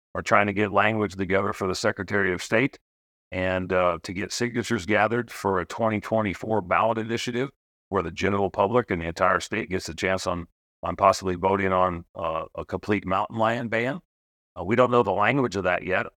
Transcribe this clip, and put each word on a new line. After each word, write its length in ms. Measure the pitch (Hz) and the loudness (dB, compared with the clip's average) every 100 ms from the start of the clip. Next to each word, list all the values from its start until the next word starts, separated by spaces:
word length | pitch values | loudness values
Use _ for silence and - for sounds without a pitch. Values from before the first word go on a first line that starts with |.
| _ | _
are 80 | 95 | -10
trying 260 | - 107 104 | 2 4 4
to 60 | |
get 180 | 98 104 | 2 2
language 460 | 98 104 110 101 95 | 4 2 2 -2 -2
together 340 | 92 95 101 | 0 0 0
for 160 | - 95 | -2 -4
the 80 | 85 | 0
Secretary 580 | 107 - 90 104 95 | -2 -2 -2 0 0
of 80 | 87 | -2
State 380 | - 113 135 - _ _ _ _ _ | 0 2 2 -2 _ _ _ _ _
and, 400 | 92 92 92 92 | -4 0 -2 0
uh, 240 | 92 90 85 | 2 2 0
to 100 | - | -6
get 180 | 90 92 | -8 -6
signatures 540 | - 120 117 - 113 87 | -4 -2 -2 -2 -2 2
gathered 440 | 104 107 120 117 | 2 4 0 -4
for 300 | - 101 92 | -4 -2 0
a 60 | 85 | -2
twenty 340 | - 113 107 | -2 -2 -2
twenty-four 600 | - 110 104 85 107 107 | -2 -2 -2 -4 -2 -2
ballot 360 | 90 90 110 113 | 2 2 2 0
initiative 520 | 110 117 - 120 139 - _ _ _ | -4 -4 -4 -4 -6 -8 _ _ _
where 120 | 95 | -4
the 80 | 85 | -2
general 380 | 87 98 101 95 | -2 0 0 0
public 420 | 98 101 123 113 | 0 2 2 0
and 100 | 90 | -4
the 60 | 82 | -4
entire 340 | 85 92 90 | 0 2 2
state 280 | - 107 - | 0 -6 -4
gets 200 | 90 - | -6 -6
a 60 | 78 | -4
chance 300 | 95 95 92 | -2 0 -2
on, 200 | 87 87 _ _ _ | -6 -8 _ _ _
on 120 | 87 90 | -8 4
possibly 400 | 98 95 92 90 | 4 4 0 0
voting 380 | 95 98 95 | 2 2 2
on, 320 | 92 92 85 - - | 2 2 0 -10 -8
uh, 300 | 85 80 80 - | -6 -6 -8 -10
a 80 | |
complete 420 | 82 95 - 104 90 | -8 -6 -2 -2 0
mountain 320 | 95 - 113 | -2 -2 0
lion 300 | 110 117 117 | 0 0 -2
ban. 320 | 113 120 143 - _ _ _ _ 87 | -2 -2 -6 -12 _ _ _ _ -10
Uh, 60 | |
we 120 | 87 120 | 0 4
don't 160 | 120 | 6
know 120 | 120 | 4
the 80 | 101 | 4
language 440 | 95 104 139 117 98 | 2 4 4 0 0
of 80 | |
that 200 | 90 87 | 0 0
yet. 220 | 90 95 - | 0 -2 -2